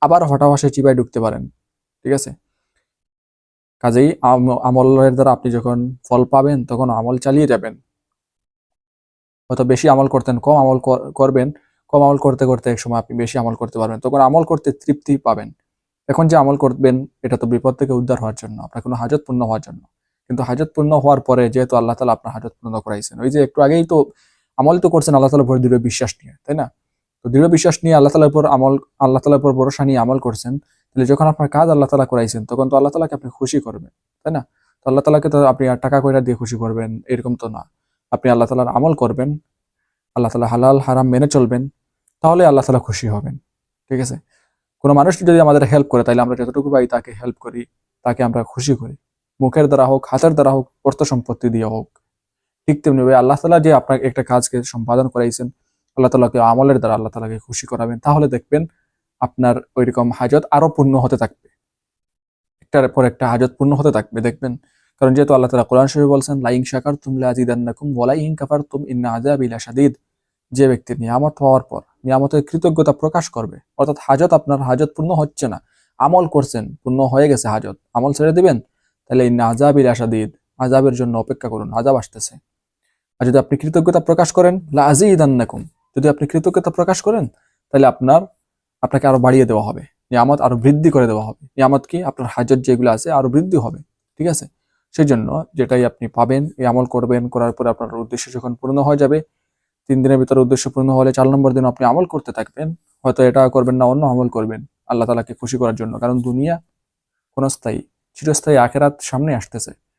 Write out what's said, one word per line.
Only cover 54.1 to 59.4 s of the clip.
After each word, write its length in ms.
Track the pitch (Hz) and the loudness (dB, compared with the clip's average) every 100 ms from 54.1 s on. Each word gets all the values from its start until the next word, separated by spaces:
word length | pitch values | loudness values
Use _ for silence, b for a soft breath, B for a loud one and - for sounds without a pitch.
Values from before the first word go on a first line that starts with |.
| 131 | -4
কাজকে 400 | 123 123 - 123 | -2 -2 -2 -6
সম্পাদন 440 | 120 117 113 123 131 | -6 -8 -2 0 0
করাইছেন, 400 | 120 120 - 123 - _ _ _ - | -2 -4 -4 -10 -14 _ _ _ 0
আল্লাহ 120 | 127 | 2
তাআলাকে 300 | 127 120 123 | 4 2 2
আমলের 380 | 113 117 139 127 | 2 4 4 2
দ্বারা 180 | 110 110 | 0 -2
আল্লাহ 160 | 110 | -4
তাআলাকে 280 | 113 110 110 | -8 -10 -12
খুশি 280 | - 117 - | -12 -14 -10
করাবেন, 320 | 123 117 117 | -6 -6 -4
তাহলে 280 | 143 151 143 | 0 2 2
দেখবেন 380 | 120 - 147 165 _ _ _ _ _ | -2 -2 -4 -4 _ _ _ _ _
আপনার 360 | 123 - | -6 0